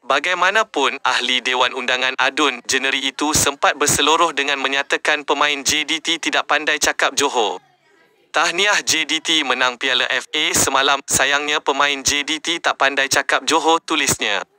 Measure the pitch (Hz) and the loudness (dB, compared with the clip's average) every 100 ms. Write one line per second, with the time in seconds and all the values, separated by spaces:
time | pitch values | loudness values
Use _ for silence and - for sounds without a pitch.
0 | - 139 170 180 180 208 220 147 131 135 | 0 0 0 2 2 2 0 0 0 0
1 | 127 120 123 127 120 127 123 123 127 127 | -2 0 0 -2 0 0 0 0 -2 0
2 | 127 131 127 135 143 120 - 135 135 139 | 0 0 0 2 0 -2 -4 -2 0 -2
3 | 135 - 151 151 143 139 196 135 147 - | -4 -2 -2 2 0 0 0 2 0 2
4 | 147 165 170 143 143 139 135 139 139 160 | 2 4 2 0 -2 -2 -2 -2 -2 -2
5 | - 151 143 143 147 143 120 151 147 160 | 0 -2 0 0 2 0 -2 -2 -2 -4
6 | 160 165 151 139 - 147 156 151 - 147 | -2 -4 -2 -2 0 -2 0 0 0 0
7 | 151 135 139 127 104 90 _ _ _ _ | -2 0 -2 0 -2 -4 _ _ _ _
8 | _ _ _ 151 170 170 202 185 - 156 | _ _ _ -2 -2 0 2 0 0 -2
9 | 147 156 160 160 139 127 127 120 135 127 | -2 -4 0 0 0 0 0 0 -2 0
10 | 123 127 - 151 165 180 - 135 139 139 | 0 -2 -2 -2 0 0 0 2 2 0
11 | - - 135 143 147 151 151 139 143 139 | -2 0 2 0 0 -2 -2 0 0 0
12 | 131 143 143 156 160 170 147 - 139 139 | -2 -2 -2 -4 -4 -2 -2 0 0 2
13 | 135 147 135 143 135 156 156 165 - 156 | 0 0 0 -2 2 2 4 2 0 -2
14 | 139 - 117 101 - | 0 0 0 -2 -4